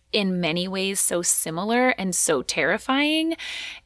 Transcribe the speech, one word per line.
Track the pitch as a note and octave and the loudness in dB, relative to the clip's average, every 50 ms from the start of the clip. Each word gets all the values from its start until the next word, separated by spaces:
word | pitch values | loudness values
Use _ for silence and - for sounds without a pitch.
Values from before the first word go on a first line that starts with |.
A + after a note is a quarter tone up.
| _ _ | _ _
in | - G#3+ G3+ F#3+ F#3 F3+ | -2 0 0 0 0 0
many | F3 D#3 D#3+ F3 F3+ | 0 0 0 -2 -2
ways | F#3+ F#3 F#3+ F#3+ G3 G3 F#3+ | -2 -2 -2 -2 -2 0 2
so | - - F3+ F3 | 2 2 2 0
similar | F3 - - - - - D#3+ E3+ G3 G#3+ A#3 B3 B3+ B3+ | 0 2 2 2 2 0 -2 -4 -2 0 2 2 2 2
and | - - F#3+ F#3+ F3 | 2 0 -2 -2 0
so | - - - D#3+ B2+ | 0 2 2 2 2
terrifying, | - - - E3+ C#3 C3+ F#3 A3+ - - C4 C#4 D4 D4+ D#4 D#4+ D#4+ D#4+ E4 - - - - - - - - - _ | 0 -2 -2 0 0 0 0 0 0 0 0 2 2 2 2 0 0 0 -2 -4 -8 -10 -10 -10 -10 -12 -14 -16 _